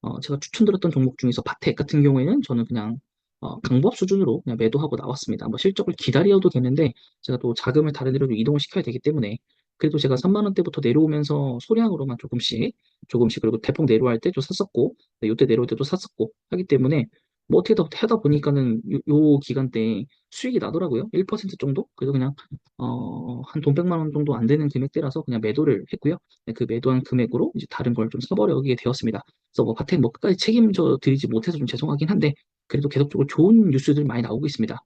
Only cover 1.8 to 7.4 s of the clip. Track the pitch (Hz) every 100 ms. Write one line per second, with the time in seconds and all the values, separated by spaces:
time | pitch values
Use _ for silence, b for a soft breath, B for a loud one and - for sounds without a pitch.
1.8 | 143 151 143 135 139 277 - 120 113 120
2.8 | 104 123 _ _ _ _ - - - 127
3.8 | 175 - 190 196 170 117 - 113 113 143
4.8 | 151 127 - 131 - 110 - 110 196 196
5.8 | 190 165 - 135 202 98 185 - 127 139
6.8 | 147 - b _ - 123